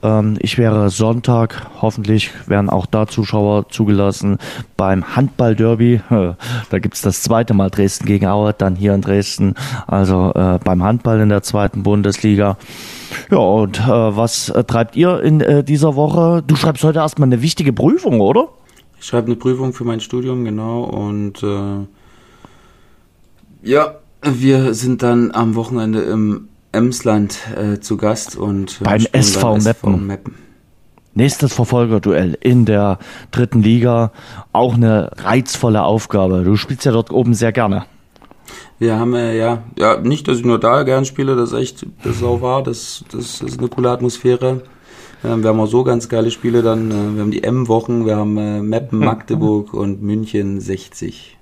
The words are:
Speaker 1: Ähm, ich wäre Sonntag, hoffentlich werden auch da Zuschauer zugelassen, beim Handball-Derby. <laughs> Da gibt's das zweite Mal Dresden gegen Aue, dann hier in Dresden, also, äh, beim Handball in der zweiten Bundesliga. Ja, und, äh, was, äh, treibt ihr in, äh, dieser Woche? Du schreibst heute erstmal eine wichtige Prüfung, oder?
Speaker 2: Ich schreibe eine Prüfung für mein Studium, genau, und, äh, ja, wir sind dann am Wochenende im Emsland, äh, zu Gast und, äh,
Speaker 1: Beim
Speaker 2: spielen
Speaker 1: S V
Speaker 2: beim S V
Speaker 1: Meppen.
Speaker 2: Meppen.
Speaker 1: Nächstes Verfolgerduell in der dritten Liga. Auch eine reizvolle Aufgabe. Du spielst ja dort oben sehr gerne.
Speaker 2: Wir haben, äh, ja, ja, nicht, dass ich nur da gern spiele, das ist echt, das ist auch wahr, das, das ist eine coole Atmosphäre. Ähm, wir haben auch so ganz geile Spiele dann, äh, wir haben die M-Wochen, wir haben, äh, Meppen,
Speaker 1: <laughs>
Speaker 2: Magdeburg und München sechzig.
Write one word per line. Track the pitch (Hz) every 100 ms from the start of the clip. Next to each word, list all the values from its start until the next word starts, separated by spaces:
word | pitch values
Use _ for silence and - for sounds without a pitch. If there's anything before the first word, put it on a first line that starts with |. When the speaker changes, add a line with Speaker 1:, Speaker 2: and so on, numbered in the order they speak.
Speaker 1:
Ähm, | 113 107 107 107
ich | 104 -
wäre | 113 107 101
Sonntag, | 92 110 117 120 120 113 - - -
hoffentlich | 110 113 101 110 - - -
werden | 101 101
auch | - -
da | 110 107
Zuschauer | - 104 107 104 104 -
zugelassen, | - 107 98 98 98 101 98 - - - -
beim | 98 95 87 -
Handball-Derby. | 135 - 120 107 113 113 120 120 -
<laughs> | 117 90 87 117 120 110
Da | 95
gibt's | 101 -
das | 104 92
zweite | - 113 117
Mal | 104 95
Dresden | - 98 - -
gegen | 101 98
Aue, | 101 104 -
dann | 95 92
hier | 104
in | 98
Dresden, | 98 98 98 - 101 92 135 123 -
also, | 98 92 92 92
äh, | - 92 90
beim | - 92
Handball | 92 117 117 110
in | 107
der | 104
zweiten | - 104 101 101
Bundesliga. | 95 104 101 98 110 101 104 95 - - - - - - -
Ja, | 185
und, | 98 107 104 -
äh, | 117
was, | 117 110 104 117 - -
äh, | -
treibt | 117 120 117 -
ihr | 175 180
in, | 156 156
äh, | - 143
dieser | 143 147 156 139
Woche? | 151 160 165 170 151
Du | 151
schreibst | 165 143
heute | 156 156
erstmal | 156 - 135
eine | 120
wichtige | 147 - 143
Prüfung, | 117 143 330 339 120
oder? | 101 208 320 - _ _ _ -
Speaker 2:
Ich | -
schreibe | 120 113
eine | 117
Prüfung | 131 127 131
für | 123
mein | 120 113
Studium, | - 123 127 127
genau, | 117 107 110 117
und, | - 104 104 104 104 98
äh, | 104 101 101 101 98 _ - - _ _ - - - _ _ _ _ _ _ _ _ -
ja, | 107 139 156 - _ _
wir | 147 123 131 135 131
sind | 110 127 123
dann | 120 120 117
am | 110 113
Wochenende | 110 113 123 110 110
im | 60 110 107 101 - _ _
Emsland, | 113 123 123 117 107 101 - - -
äh, | 104 104
zu | - 104
Gast | 107 107 - -
und, | 101 98 95 -
äh, |
Speaker 1:
Beim | 98 104
Speaker 2:
spielen | 113 135
Speaker 1:
S | 101 95
V | 123
Speaker 2:
beim | 107
S | 104 113
V | 104
Speaker 1:
Meppen. | 95 98
Speaker 2:
Meppen. | 98 - - - _ _ _ _ _ _
Speaker 1:
Nächstes | 101 135 - 139
Verfolgerduell | - 117 123 120 110 104 82 90 76
in | 127 123 110
der | 104 101 92 - - -
dritten | - 120 117
Liga. | 107 117 120 117 113 - - - -
Auch | - 123
eine | 117 117 110 78 -
reizvolle | 95 120 127 - 123 107
Aufgabe. | 78 110 - 104 95 92
Du | 90 104
spielst | - 131
ja | 143
dort | 113 110
oben | 101 123
sehr | 110 117
gerne. | 110 110 98 - - _ _ - - - - - -
Speaker 2:
Wir | 117 110
haben, | 117
äh, | 123 117 113
ja, | 113 117 113 -
ja, | 107 -
nicht, | 117 151 147
dass | 123
ich |
nur | 123 113
da | 113 131
gern | 135 131 135
spiele, | - 135
das | 131 120
ist | 120
echt, | 127 - - -
das | - 110
ist |
auch | 120 120
wahr, | 127 131
das, | 131 117 - - -
das | 127 120 -
ist | 127 123
eine | 120
coole | - 123
Atmosphäre. | 123 123 - 127 123 127 131 - - - - - -
Ähm, | 113 113
wir | 110
haben | 110
auch | 107
so | 120
ganz | 131 120 117
geile | 117 113
Spiele | - 123 117
dann, | 113 113 110
äh, | 104 104
wir | 107
haben | 104
die | -
M-Wochen, | 113 123 120 113 113 117
wir | 110 104
haben, | 104 104
äh, | 104 104
Meppen, | 104 113 131 110
Speaker 1:
<laughs> |
Speaker 2:
Magdeburg | 107 110 - 110 107 107 104
und | 107 101 98
München | 101 107 110 104 101 98
sechzig. | 95 95 - - - - - -